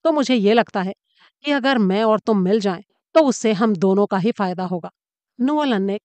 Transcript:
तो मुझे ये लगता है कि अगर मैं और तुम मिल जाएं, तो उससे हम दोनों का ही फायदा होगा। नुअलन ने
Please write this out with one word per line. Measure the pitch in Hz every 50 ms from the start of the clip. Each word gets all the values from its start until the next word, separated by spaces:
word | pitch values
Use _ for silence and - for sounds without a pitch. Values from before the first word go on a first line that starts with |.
| -
तो | 320
मुझे | 311 302 262 208 254
ये | 240 196 202 220
लगता | 240 214 - - 208
है | 180 190 208 _ _ _ _ _ _ _ _ _ -
कि | 285
अगर | 285 277 226 269 277 247
मैं | 208 185 185 202 226
और | 220 214 208
तुम | - - 220 196
मिल | 185 185 208 226
जाएं, | 190 202 180 170 - _ _ _ _ _ -
तो | 320
उससे | 320 269 226 - - 220 220
हम | 170 233 220 214
दोनों | 170 165 190 190 202 202
का | 196 202 185
ही | 170 226
फायदा | 240 - 202 185 180 170 185
होगा। | 175 185 175 165 175 - _ _ _ _ _ _ _ _ -
नुअलन | 240 269 302 302 302 277 233 196
ने | 196 196 196 208 _